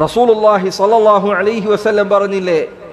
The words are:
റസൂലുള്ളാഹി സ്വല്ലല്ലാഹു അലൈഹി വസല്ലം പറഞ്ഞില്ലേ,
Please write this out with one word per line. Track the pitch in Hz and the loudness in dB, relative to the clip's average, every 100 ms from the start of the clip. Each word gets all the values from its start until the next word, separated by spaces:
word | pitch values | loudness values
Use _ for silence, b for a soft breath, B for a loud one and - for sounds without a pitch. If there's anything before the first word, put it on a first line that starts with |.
റസൂലുള്ളാഹി | 151 226 247 214 214 202 185 | -4 0 2 2 2 2 -2
സ്വല്ലല്ലാഹു | - 196 226 214 202 202 | -2 0 2 4 2 0
അലൈഹി | 185 196 226 208 | 0 -2 -2 -2
വസല്ലം | 202 220 208 196 | -2 0 -2 0
പറഞ്ഞില്ലേ, | 202 202 196 180 160 - - - | 0 0 -4 -2 -2 -2 -10 -20